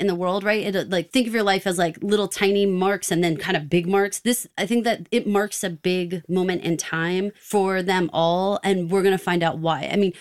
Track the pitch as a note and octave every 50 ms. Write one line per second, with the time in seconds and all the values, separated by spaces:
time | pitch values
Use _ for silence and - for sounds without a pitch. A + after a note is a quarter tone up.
0 | - G3+ F3+ E3+ F3+ F3+ F#3 G3+ F#3+ G#3 G#3+ G#3+ G3 G#3 F#3+ F#3+ - F#3+ F#3+ F3+
1 | E3 - - C4 B3 A3+ A3 A#3 G#3 G3+ G3 F#3+ - G3 F3+ F3 F3 E3 E3 -
2 | - G3+ G#3 G#3+ G3+ F#3 - - G#3 G3 G3+ G3+ G3+ G3 F#3 F3+ F#3 F#3+ G3+ F#3+
3 | - - F3+ E3 F3 E3+ D#3+ C#3+ - F#3 F#3 D#3+ D3+ C#3+ E3 F3 E3+ F3 G3 G3
4 | G3+ G3+ - - - A3+ B3 - - - _ - G3 F3 A#3 A#3+ A3 A#3 A3 -
5 | E3+ - - A#3+ - G#3+ G3+ G3+ G#3 G3+ - - - F#3+ E3+ D3+ - F3+ F3+ F#3
6 | F3+ F3 F3+ F3 D#3+ - F3 F#3 F3+ F#3 F3+ E3+ - E3 E3+ D#3 - - - E3
7 | E3 E3+ F3+ F#3 G3 G#3 - _ - - - G#3 F#3+ F#3+ F#3+ F#3 F3+ F3+ F#3+ F#3
8 | F3+ - - - E3 E3 E3+ F3+ F#3 G3 G3+ - - G3 G3 F#3 F3 E3+ F#3 G3
9 | F#3 G3 F#3+ F3 - - F3 F3 E3+ E3 D#3+ E3 D#3+ E3+ D#3+ C3+ C#3+ - - G3+
10 | G3+ F#3+ E3+ -